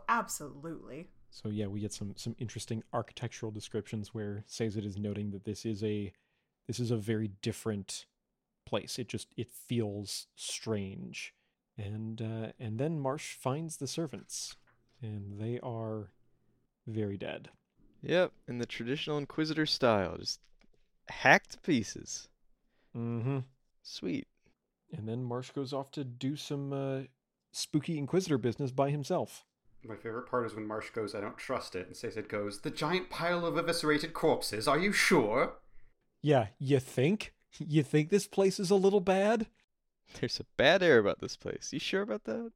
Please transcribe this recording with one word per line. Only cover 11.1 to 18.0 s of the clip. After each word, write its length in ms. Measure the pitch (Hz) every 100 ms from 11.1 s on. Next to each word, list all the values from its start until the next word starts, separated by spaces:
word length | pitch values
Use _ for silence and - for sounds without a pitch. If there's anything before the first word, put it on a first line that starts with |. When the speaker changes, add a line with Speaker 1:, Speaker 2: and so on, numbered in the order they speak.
| - - _ _ _ _ -
Speaker 2:
And, 380 | 101 107 110 113
uh, 300 | 110 113 110 -
and 180 | 113 110
then 220 | 147 160
Marsh 340 | 135 131 - -
finds 420 | 131 143 160 -
the 100 | 135
servants, 680 | - 165 101 - - - - _ _ _ -
and 380 | 113 107 101 101
they 200 | 110 120
are 480 | 127 113 110 110 95 _ _ _ _ _ _ _ -
very 320 | 110 104 98
dead. 320 | - - - _ _ _ - -